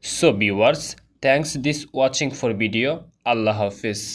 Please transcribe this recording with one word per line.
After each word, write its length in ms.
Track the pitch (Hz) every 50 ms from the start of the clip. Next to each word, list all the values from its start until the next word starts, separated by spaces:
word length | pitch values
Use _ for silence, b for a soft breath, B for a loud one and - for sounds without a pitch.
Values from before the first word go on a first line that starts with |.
| -
So 240 | - - - - 165 117 98
viewers, 420 | 107 104 98 98 107 123 151 151 - - - - _ _ _ _ -
thanks 260 | 135 135 143 156 151 - 147 127
this 140 | 147 147 147 - - _ 135
watching 320 | 131 135 131 - 156 135 127 -
for 100 | - 123 110 98 110
video। 260 | 110 101 113 117 135 156 170 165 - _ _ _ 123
আল্লাহ 240 | 120 113 110 110 107 107 107
হাফিজ। 380 | 101 101 - - 113 104 101 - - -